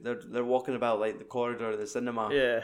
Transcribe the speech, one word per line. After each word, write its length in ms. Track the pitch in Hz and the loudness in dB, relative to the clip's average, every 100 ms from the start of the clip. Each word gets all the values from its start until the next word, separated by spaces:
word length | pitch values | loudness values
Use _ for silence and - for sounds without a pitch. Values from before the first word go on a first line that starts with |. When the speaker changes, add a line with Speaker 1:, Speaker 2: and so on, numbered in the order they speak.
Speaker 1:
they're, 180 | 117 120 | -6 -6
they're 220 | - 120 | -4 -2
walking 300 | 120 127 131 | 2 2 2
about, 260 | 123 117 107 | 0 2 2
like, 180 | 110 107 | 0 -2
the 60 | |
corridor 460 | - 123 120 113 113 | -6 -2 -2 -2 -2
of 80 | 107 | -4
the 80 | 104 | -4
cinema. 440 | 120 123 117 107 | -4 -2 -2 2
Speaker 2:
Yeah. 280 | 143 123 113 | 4 4 2